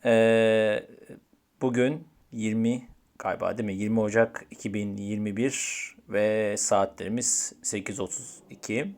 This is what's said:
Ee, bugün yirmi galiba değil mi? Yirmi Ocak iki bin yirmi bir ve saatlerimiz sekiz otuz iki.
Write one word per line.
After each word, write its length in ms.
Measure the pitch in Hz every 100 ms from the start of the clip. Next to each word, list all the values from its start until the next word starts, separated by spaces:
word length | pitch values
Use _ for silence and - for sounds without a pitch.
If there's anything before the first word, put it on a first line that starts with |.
Ee, 800 | 123 113 113 113 113 110 110 107 - - - - _ _ _ _
bugün 480 | 131 120 127 156 160 _ _
yirmi 560 | 117 110 110 113 127 127 - _ _
galiba 400 | 104 90 90 104
değil 80 | 107
mi? 80 |
Yirmi 260 | 98 104 113
Ocak 460 | 107 107 113 - -
iki 240 | - 110
bin 220 | 104 104 101
yirmi 400 | 101 104 107 101
bir 180 | 127 127 - - - - _
ve 480 | 101 107 110 104 101
saatlerimiz 960 | - 104 98 - 90 117 135 - - -
sekiz 380 | - 104 98 98
otuz 380 | 95 - - - _
iki. 440 | - - 110 196